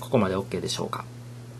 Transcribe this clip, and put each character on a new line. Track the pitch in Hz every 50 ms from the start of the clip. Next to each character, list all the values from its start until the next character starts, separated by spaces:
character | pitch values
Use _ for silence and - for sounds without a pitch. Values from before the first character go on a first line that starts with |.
こ | - -
こ | - 123
ま | 101 95
で | 92
オ | 95 98
ー |
ケ | - 95 90
ー |
で | 85 -
し | - -
ょ | 85
う | 82
か。 | - - - - - - - - - - - - - -